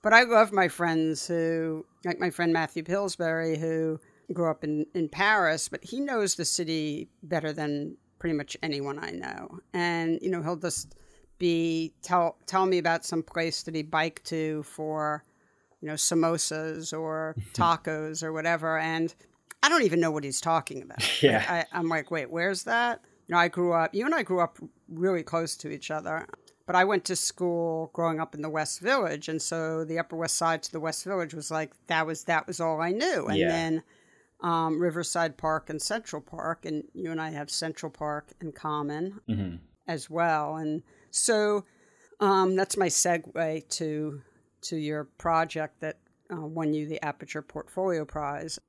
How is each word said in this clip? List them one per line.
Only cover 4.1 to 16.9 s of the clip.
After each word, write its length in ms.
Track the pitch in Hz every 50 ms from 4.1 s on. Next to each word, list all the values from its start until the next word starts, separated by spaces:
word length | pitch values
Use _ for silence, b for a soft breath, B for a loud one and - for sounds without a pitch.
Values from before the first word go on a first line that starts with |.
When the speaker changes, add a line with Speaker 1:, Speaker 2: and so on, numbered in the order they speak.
| b b b b 175
Speaker 1:
grew 160 | 170 170 160
up 140 | 156 - -
in, 220 | 151 151 151 151 - _
in 140 | 180 165 147
Paris, 580 | - - 196 208 214 208 180 160 160 156 - -
but 140 | - - -
he 160 | - - 262
knows 360 | 277 285 262 226 208 185 -
the 100 | - 170
city 640 | - - - 175 156 156 160 151 151 143 - - - _ _
better 320 | - 151 175 160 151 156 147
than 440 | 160 151 147 147 143 147 156 - - _ _ _
pretty 180 | _ - 170 160
much 220 | 147 143 - - - -
anyone 340 | 156 147 143 139 143 139
I 140 | 151 165 -
know. 480 | - - - - - - - - - 180 _ _ -
And, 440 | 180 175 175 170 170 165 165 165 -
you 100 | - 180
know, 100 | 185 170
he'll 140 | 156 160 175
just 400 | 156 170 175 - - - - - b b b b b b b _
be, 560 | _ 180 175 170 165 165 165 160 160 165 160 _ _
tell, 360 | - - 180 180 170 165 - _ _
tell 180 | - - 190 190
me 120 | 185 185 180
about 260 | 156 165 165 165 -
some 160 | - 170 165
place 400 | 160 - - - 165 165 151 - -
that 120 | 165 160
he 80 | 160 151
biked 400 | 156 160 156 160 165 160 - _
to 360 | - 165 160 156 156 156 151 147
for, 600 | - - - 156 156 156 156 151 151 151 147 - _ _ _ _ _ _ _ _ _ _ _
you 60 | -
know, 60 | 151 151
samosas 1040 | 147 - - 175 165 160 165 170 160 - - 160 156 156 160 156 - 160 165